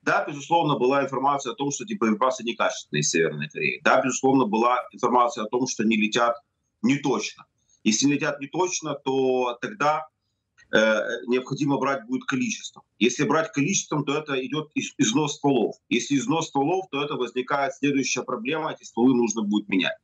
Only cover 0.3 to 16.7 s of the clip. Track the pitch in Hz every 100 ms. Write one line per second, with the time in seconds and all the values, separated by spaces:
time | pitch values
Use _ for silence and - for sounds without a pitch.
0.3 | 143 135 170 156 131 123 139 131 127 135
1.3 | 139 123 117 143 139 104 107 110 107 127
2.3 | 127 117 107 92 - - 73 73 82 80
3.3 | 76 73 - 76 64 110 131 131 123 131
4.3 | 131 113 110 120 123 - 101 117 123 120
5.3 | 117 107 123 127 - 110 113 107 123 120
6.3 | - _ _ _ _ 113 143 143 110 -
7.3 | - - _ _ _ 110 110 139 143 151
8.3 | - 143 156 185 - 156 139 - 135 131
9.3 | 127 123 120 117 104 147 156 160 _ _
10.3 | _ _ _ _ 107 110 110 - - -
11.3 | 123 127 117 139 139 135 135 113 127 -
12.3 | 131 123 107 - - _ _ 113 - 135
13.3 | 127 127 147 147 196 - 151 135 147 151
14.3 | 135 131 151 151 139 107 - 110 127 147
15.3 | - 143 127 95 - _ 120 117 143 117
16.3 | 160 156 139 139